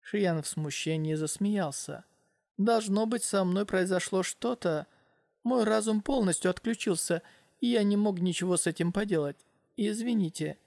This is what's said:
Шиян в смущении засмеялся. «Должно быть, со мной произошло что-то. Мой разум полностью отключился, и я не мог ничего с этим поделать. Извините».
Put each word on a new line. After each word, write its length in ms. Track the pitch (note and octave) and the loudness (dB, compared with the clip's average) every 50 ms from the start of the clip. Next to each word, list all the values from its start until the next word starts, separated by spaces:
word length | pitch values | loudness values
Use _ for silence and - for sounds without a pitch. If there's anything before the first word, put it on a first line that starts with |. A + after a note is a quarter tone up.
| _ | _
Шиян 400 | - - G#3 G3+ F3+ E3 D#3+ D3 | -4 -2 0 2 2 0 0 -2
в 40 | |
смущении 680 | - - - D#3 D3 C#3 - - D#3+ D#3+ D#3+ D#3 D#3 D#3 | -4 -6 -6 -6 -6 -6 -4 -2 -2 -2 0 0 0 0
засмеялся. 880 | D#3 D#3 D3+ - - G3 G3+ G#3 G3+ F3+ D3 C3+ - - - - - - _ _ _ _ _ _ _ _ _ _ - | -2 -2 -4 -2 -2 -2 0 0 0 -2 -2 -4 -8 -10 -10 -12 -12 -14 _ _ _ _ _ _ _ _ _ _ 0
«Должно 480 | F#3+ A3+ A#3 A3 A3 G#3 G3 G#3 A3 | 2 4 4 2 2 2 0 0 2
быть, 180 | A3 A#3+ A#3 - | 0 -2 -2 -2
со 180 | - - G3+ F#3+ | 0 0 2 2
мной 220 | F3+ F3+ G3 G3+ | 2 2 0 0
произошло 580 | G3 - F#3 F3+ F#3 F#3+ F3+ - - - F#3+ F#3 | 0 2 0 2 2 2 0 0 0 0 -2 -2
что-то. 640 | - - _ - A#3 B3+ - - F3+ D#3+ D3+ - _ _ _ _ _ _ _ _ _ _ _ _ | -2 -6 _ -2 -4 -4 0 0 -2 -2 -2 -4 _ _ _ _ _ _ _ _ _ _ _ _
Мой 200 | A#3 B3+ B3+ A3 | 0 2 2 2
разум 380 | G#3+ A3 A3 G#3+ A3 A3 G#3+ G#3 | 4 2 2 2 2 0 0 0
полностью 480 | - C#4 C4 A3 F#3 E3+ - - F#3 | 0 0 2 2 2 0 2 0 -2
отключился, 720 | F3+ - _ A#3 A3+ - - A3+ F3+ D#3+ - - F3 E3 - - - _ _ _ _ _ | -2 0 _ -4 -4 -2 0 -2 0 0 0 -2 -2 -2 -2 -10 -20 _ _ _ _ _
и 100 | - A#3+ | 0 2
я 160 | A#3+ A3+ G#3 | 2 4 4
не 120 | G3+ G3+ | 4 4
мог 240 | G3+ G#3 G#3+ G3 F3 | 4 2 2 2 0
ничего 380 | F3 F#3 E3 - F3 F#3 F3+ - | 0 0 0 0 0 0 0 2
с 80 | - | 0
этим 260 | F3+ E3 - E3 F3 F3 | -2 -2 0 -2 -2 0
поделать. 460 | G3 G#3+ G3+ F#3+ D#3+ D3 C#3+ C#3+ _ - _ _ _ _ _ _ - | -2 -2 0 0 0 0 -2 -4 _ -16 _ _ _ _ _ _ -2
Извините». 800 | G#3 G#3+ G#3+ A3 A3+ A#3+ A#3+ A3 F#3+ D#3+ - - D#3 D#3 D3+ _ _ | -2 -2 -2 -2 -2 0 0 2 0 0 -2 -4 -6 -6 -6 _ _